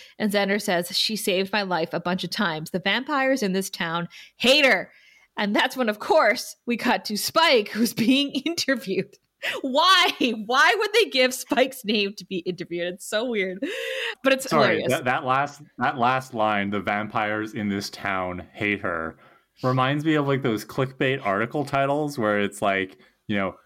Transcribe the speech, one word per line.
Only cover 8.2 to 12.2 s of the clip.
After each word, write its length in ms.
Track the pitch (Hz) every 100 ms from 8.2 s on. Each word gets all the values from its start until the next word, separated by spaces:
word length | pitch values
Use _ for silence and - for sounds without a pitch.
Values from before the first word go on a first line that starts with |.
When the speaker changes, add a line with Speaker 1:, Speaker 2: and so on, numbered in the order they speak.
| 285
Speaker 1:
<laughs> 140 | 285 311
interviewed. 680 | 339 - 269 - 190 - - _ _ - 523
Why? 500 | 285 254 349 370 359 - 262 220 208
Why 280 | 254 320 427
would 140 | 427
they 120 | 415 339
give 280 | 254 254
Spike's 520 | 254 - 254 269 - 202
name 280 | 220 202
to 80 | 208